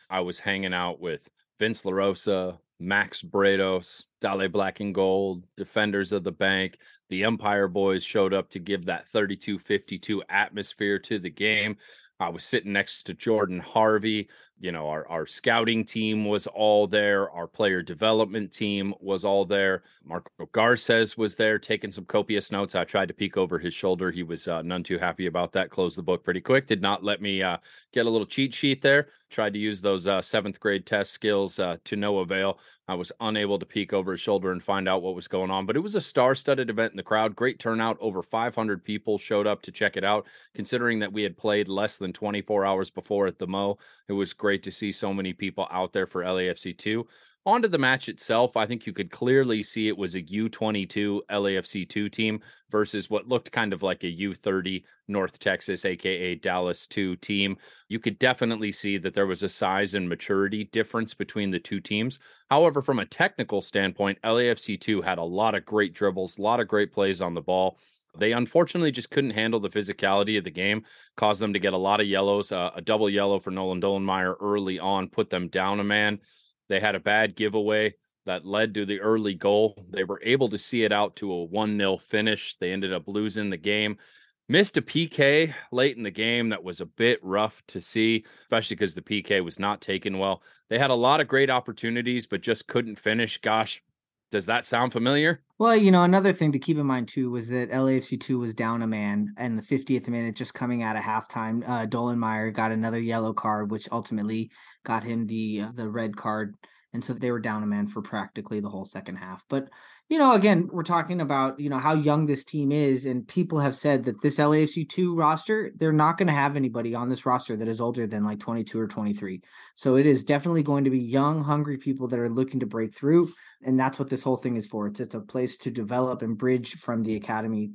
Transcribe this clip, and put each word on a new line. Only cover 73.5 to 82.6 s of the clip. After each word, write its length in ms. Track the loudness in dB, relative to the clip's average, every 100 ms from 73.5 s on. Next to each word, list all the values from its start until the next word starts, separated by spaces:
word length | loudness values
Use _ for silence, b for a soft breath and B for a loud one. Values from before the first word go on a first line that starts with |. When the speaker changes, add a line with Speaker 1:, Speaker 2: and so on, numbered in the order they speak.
| -4 -4 -2
Speaker 1:
Dollenmeyer 540 | 0 0 0 0 0 -2
early 380 | -2 -2 -2 -4
on, 320 | 0 0 -2
put 220 | -2 -2
them 160 | -2 -2
down 320 | -2 0 0
a 40 |
man. 360 | 0 2 2 0 b b b _ -4
They 120 | 0
had 160 | 0 0
a 60 |
bad 340 | 2 2 2 0
giveaway 600 | -2 0 2 2 0 -2 _ _ -8
that 200 | -8 -4
led 280 | 0 0 -2
to 100 | -4
the 160 | -2
early 320 | 2 2 2
goal. 520 | 0 2 4 4 0 -8
They 160 | -6 -4
were 160 | -4
able 240 | 0 2 2
to 80 | 0
see 260 | -2 0
it 100 | 2
out 240 | 2 0 -2
to 120 | -6
a 140 | -4
one 320 | -4 -2 0 2
nil 220 | 2 0
finish. 580 | 0 0 2 0 -4
They 160 | -6